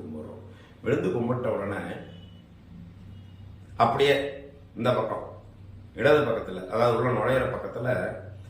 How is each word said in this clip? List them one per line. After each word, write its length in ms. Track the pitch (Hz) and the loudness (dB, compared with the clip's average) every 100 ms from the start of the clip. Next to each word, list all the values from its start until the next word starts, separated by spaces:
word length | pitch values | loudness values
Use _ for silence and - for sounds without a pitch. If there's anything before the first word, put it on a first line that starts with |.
கும்பிடுறோம். 420 | - 78 - - - - - - | -10 -10 -12 -14 -16 -20 -20 -8
விழுந்து 260 | - - - 120 | 0 2 2 0
கும்பிட்ட 400 | 113 123 110 98 | 0 0 0 -2
உடனே 260 | 98 95 - - - - - - - - - - - - - - - - - - - - - | -2 -4 -6 -10 -12 -16 -18 -20 -20 -20 -20 -18 -18 -18 -18 -18 -18 -18 -18 -18 -16 2 4
அப்படியே 280 | 135 143 139 - - - - - - | 6 6 4 2 -8 -14 -18 -14 0
இந்த 120 | 120 120 | 2 2
பக்கம், 260 | - - - - - - - - - 95 | 0 -4 -8 -14 -18 -20 -18 -18 -14 2
இடது 220 | 131 151 120 | 6 6 6
பக்கத்துல, 320 | - - 92 - 110 | 0 -4 -8 -4 2
அதாவது 220 | 120 113 | 4 4
உள்ள 180 | 123 110 | 2 2
நுழையிற 320 | 117 127 - - | 2 2 2 -4
பக்கத்துல, 320 | - 123 123 127 - - - - | -6 -4 -2 0 -2 -6 -12 -16